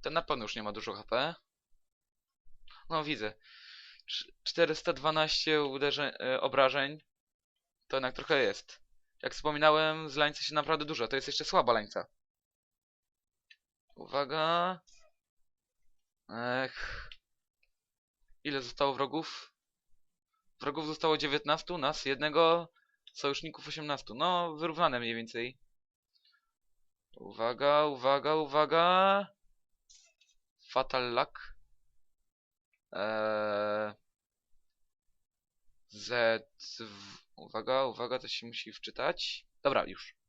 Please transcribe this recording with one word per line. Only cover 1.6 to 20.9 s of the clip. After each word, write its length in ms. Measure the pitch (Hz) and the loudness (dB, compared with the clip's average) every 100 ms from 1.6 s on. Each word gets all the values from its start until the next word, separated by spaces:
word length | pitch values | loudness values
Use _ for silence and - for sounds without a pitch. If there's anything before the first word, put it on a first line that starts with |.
| _ _ _ _ _ _ _ _ - - - - - | _ _ _ _ _ _ _ _ -18 -18 -18 -18 -6
No, 140 | 160 | -4
widzę. 300 | 151 131 107 - - - - - - - - | -2 -4 -4 -8 -20 -20 -20 -20 -20 -20 -10
Cz-, 260 | - - - | -8 -8 -10
czterysta 500 | - - - - - | -8 2 2 2 -2
dwanaście 720 | 131 147 156 156 - - 156 | 0 0 2 2 2 2 2
uderzeń, 500 | 143 135 143 139 143 - | 2 0 0 0 -4 -4
e, 200 | 123 131 | -2 0
obrażeń. 600 | 135 127 135 139 139 156 _ _ _ _ _ _ _ _ _ | 2 6 6 4 -2 -4 _ _ _ _ _ _ _ _ _
To 80 | 135 | -2
jednak 180 | 127 | -2
trochę 280 | 127 127 147 | -6 0 2
jest. 400 | 113 98 - - _ _ _ _ | 2 0 -10 -20 _ _ _ _
Jak 120 | 131 | -8
wspominałem, 720 | - 156 147 156 151 156 156 156 | -4 -4 4 6 6 4 0 -4
z 80 | 139 | 2
Lańca 260 | 147 151 | 2 2
się 120 | - | -2
naprawdę 300 | 151 147 160 | -2 0 0
dużo. 240 | 151 156 113 | 0 -2 -2
To 80 | 135 | -2
jest 120 | 135 | -2
jeszcze 160 | 143 | -6
słaba 280 | 151 185 127 | 2 2 4
Lańca. 340 | 113 104 101 - _ _ _ _ _ _ _ _ _ _ _ _ _ _ - _ _ _ | 2 2 -6 -8 _ _ _ _ _ _ _ _ _ _ _ _ _ _ -20 _ _ _
Uwaga. 840 | - - 135 139 156 160 170 175 180 _ - - _ _ _ _ _ _ _ _ _ _ _ _ | -20 -6 -4 -2 0 2 2 0 -2 _ -20 -20 _ _ _ _ _ _ _ _ _ _ _ _
Ech. 800 | 113 120 127 131 - - - - - _ _ _ _ _ _ _ _ _ _ _ - | -8 -4 -2 -4 -6 -10 -8 -12 -18 _ _ _ _ _ _ _ _ _ _ _ -10
Ile 180 | 147 139 | -6 -4
zostało 320 | 120 - 139 | -6 0 2
wrogów? 580 | 127 139 147 160 - - _ _ _ _ - _ _ _ _ _ _ | 2 -2 -2 -6 -10 -16 _ _ _ _ -20 _ _ _ _ _ _
Wrogów 260 | 139 143 | -6 -6
zostało 300 | 156 | -6